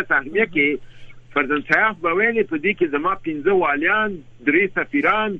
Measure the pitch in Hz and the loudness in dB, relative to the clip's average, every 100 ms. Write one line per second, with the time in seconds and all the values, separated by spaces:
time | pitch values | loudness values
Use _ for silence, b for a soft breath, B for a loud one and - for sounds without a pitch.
0 | 190 147 139 175 220 165 143 143 - b | 4 2 0 0 0 2 0 0 -6 b
1 | b b - 143 135 147 - 160 214 208 | b b -6 -2 0 0 -2 0 0 0
2 | 170 175 226 226 202 156 165 208 175 147 | -2 2 2 2 0 -2 -2 0 0 0
3 | 170 190 - 151 147 196 165 143 165 208 | -2 -4 -4 -4 2 2 2 2 2 2
4 | 214 185 - - 120 151 196 - 156 143 | 0 -4 -12 -8 0 2 2 -2 -2 0
5 | 151 208 214 185 | 2 2 0 -4